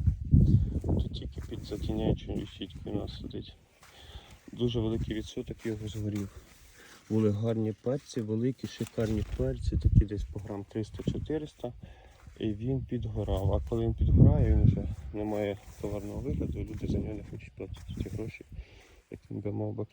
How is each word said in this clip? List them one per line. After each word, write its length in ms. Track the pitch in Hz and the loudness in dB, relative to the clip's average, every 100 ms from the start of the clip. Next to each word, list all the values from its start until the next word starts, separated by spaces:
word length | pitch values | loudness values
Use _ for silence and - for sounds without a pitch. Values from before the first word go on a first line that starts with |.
| - - - - - - - - | 0 0 6 6 8 6 4 -2
то 240 | - - - | 0 0 -2
тільки 320 | - - - | -4 -10 -10
під 240 | - - | -10 -10
затіняючою 840 | - 104 - 107 110 - - 101 101 | -8 -6 -4 -2 0 0 -2 -6 -6
сіткою 500 | - 98 - 104 104 | -10 -12 -10 -6 -6
у 20 | |
нас 220 | 101 - | -6 -10
сидить. 360 | 92 - 104 - _ _ - - - - - - - | -10 -10 -12 -18 _ _ -20 -20 -18 -18 -18 -20 -14
Дуже 280 | - 120 117 | -2 -2 0
великий 340 | 110 113 - | 0 -2 -2
відсоток 520 | 107 107 - 117 110 117 | -4 -6 -10 -10 -8 -6
його 220 | 104 107 | -6 -6
згорів. 400 | 107 104 101 95 - - - - - - - - | -6 -4 -4 -6 -12 -20 -20 -20 -20 -20 -16 -2
Були 200 | 107 107 | 2 4
гарні 420 | 101 113 113 110 | 2 0 0 -2
перці, 480 | 110 120 139 - - | -2 -4 -4 -4 -6
великі, 480 | 107 110 123 127 - | -2 0 -2 -2 -8
шикарні 560 | - 110 - 110 110 - - | -6 -6 -2 0 0 -2 -2
перці, 400 | 127 131 - - | -2 0 0 2
такі 280 | - - | 6 6
десь 200 | 104 101 | 6 0
по 160 | - - | -6 -8
грам 240 | - 101 101 | -8 -8 -6
триста-чотириста. 1000 | 113 104 - - - - 156 151 - 120 - - - - - - - | -6 -6 -4 -2 -2 -2 -4 -6 -10 -12 -12 -18 -20 -20 -20 -18 -6
І 140 | 110 | -4
він 320 | 104 120 135 | -2 -2 -2
підгорав. 680 | 120 123 113 107 101 95 95 | -2 -6 -4 -4 0 0 2
А 160 | 107 - | 0 0
коли 160 | 117 | 0
він 100 | 113 | 0
підгорає, 600 | 113 - - - - 110 | 2 6 10 10 10 6
він 100 | 107 | 8
вже 240 | 104 - - - - | 6 6 0 -6 -8
не 100 | 107 | -4
має 340 | 107 104 101 101 - - | -2 0 0 -4 -10 -10
товарного 400 | 104 104 101 104 | -6 -6 -6 -6
вигляду, 380 | 127 - - - | -4 -4 -4 -4
і 60 | |
люди 220 | 104 107 - | -6 -6 -2
за 100 | - | -2
нього 160 | 107 | -2
не 100 | 107 - | -8 -10
хочуть 220 | 110 - | -14 -14
платити 420 | - 95 - - - | -14 -12 -12 -12 -8
ті 60 | - | -8
гроші, 360 | 104 110 - - - - - - - - | -6 -8 -12 -16 -16 -16 -20 -20 -20 -18
як 100 | 101 - | -16 -10
він 100 | 110 | -6
би 120 | 101 | -4
мав 200 | 104 107 | -4 -4
би 140 | 104 104 | -4 -8